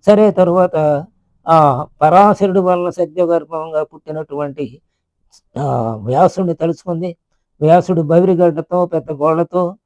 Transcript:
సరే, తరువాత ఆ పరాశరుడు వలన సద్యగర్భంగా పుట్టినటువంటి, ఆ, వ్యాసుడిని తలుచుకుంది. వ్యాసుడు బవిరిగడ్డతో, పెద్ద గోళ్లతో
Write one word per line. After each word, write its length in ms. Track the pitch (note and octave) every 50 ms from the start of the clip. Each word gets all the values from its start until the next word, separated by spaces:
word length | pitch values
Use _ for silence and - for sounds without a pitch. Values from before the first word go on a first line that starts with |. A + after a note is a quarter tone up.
| _
సరే, 260 | - G#3 G#3 G#3+ G#3+
తరువాత 720 | G3 F#3+ F#3 E3+ F3 F#3 F3+ F3+ F3+ D#3+ D#3 D3+ D3 C#3+ D#3+ - _ _ _ _ _ _ _
ఆ 400 | - E3 D#3+ D#3 C#3+ C3 B2 D3+ - _ _
పరాశరుడు 580 | D3+ D#3 E3+ F#3 G3+ G#3 G3+ - G3 G3 F#3 G3
వలన 300 | F#3 F3+ F3+ F3 F3 F3
సద్యగర్భంగా 920 | - - F3 D#3+ D3+ F3 F3 E3 E3+ E3 D3+ D3 E3 D#3+ D#3 E3 D#3+ D3+ D#3
పుట్టినటువంటి, 1000 | D3 D#3+ D3+ _ - D#3 D#3 D#3+ _ C#3+ C#3+ D3 C#3+ C3+ D3 C#3+ A2+ B2 D3+ _ _ _ _ _ _ _ _ _ _ _ _ _ _ _ B2
ఆ, 360 | C#3+ C#3 C3 B2 A#2 A2+ A2+
వ్యాసుడిని 580 | G#2+ G2+ A2+ B2+ C#3+ F#3 F3+ - - F#3+ F3 E3
తలుచుకుంది. 640 | - D#3 E3 E3+ - _ F#3 F3 E3 F3 F3+ E3+ _ _ _ _ _ _ _ _ _
వ్యాసుడు 400 | D3 D#3 E3 F3+ F3 - F#3 D#3+
బవిరిగడ్డతో, 840 | D#3+ D3 E3 F3 F3+ F#3+ F#3 E3 F3+ F3 D#3 D#3 D#3+ _ F3+ F3+ F3+
పెద్ద 260 | F3+ E3+ D#3+ - -
గోళ్లతో 640 | D#3 C#3 C#3+ D#3 D#3+ E3 E3+ - - F3+ F3+ E3+ G3 _ _